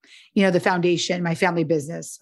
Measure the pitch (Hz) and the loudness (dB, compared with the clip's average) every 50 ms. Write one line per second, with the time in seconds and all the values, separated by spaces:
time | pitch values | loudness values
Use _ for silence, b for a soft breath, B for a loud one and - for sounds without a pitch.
0 | B B B B B B B 208 196 190 175 175 170 208 185 180 170 180 175 165 | B B B B B B B 2 2 4 4 4 2 2 2 2 2 2 0 0
1 | - - 175 175 175 170 165 - 190 180 170 170 160 143 165 151 139 156 170 165 | -2 -2 -4 -2 -2 -2 -2 0 0 0 2 0 0 0 0 -2 -2 -6 -10 -12
2 | - - - - | -12 -14 -8 -2